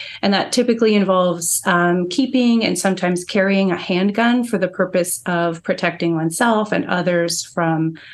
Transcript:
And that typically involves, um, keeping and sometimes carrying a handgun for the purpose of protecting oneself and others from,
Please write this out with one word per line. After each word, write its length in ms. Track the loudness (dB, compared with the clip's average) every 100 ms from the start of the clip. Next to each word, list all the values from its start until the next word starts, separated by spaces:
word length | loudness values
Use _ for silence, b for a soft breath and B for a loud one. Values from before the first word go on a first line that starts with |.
| B B
And 120 | 0
that 200 | 0 0
typically 420 | 0 0 2 4 4
involves, 680 | 4 2 2 0 -4 -4 0
um, 420 | 2 2 2 0
keeping 560 | -2 0 2 4 2
and 160 | 0 0
sometimes 460 | 0 0 0 -2 -2
carrying 460 | 0 2 2 2
a 40 | -2
handgun 680 | -2 0 0 2 2 0 0
for 120 | -2
the 120 | -2
purpose 520 | -2 -2 0 -2 -4 -4
of 360 | -2 -2 -2
protecting 520 | -6 -2 -2 -2 -2 0
oneself 560 | -2 0 2 2 0
and 140 | -2 -2
others 580 | -2 0 0 -2 -4
from, 520 | -6 -4 -2 0 -2 -6 B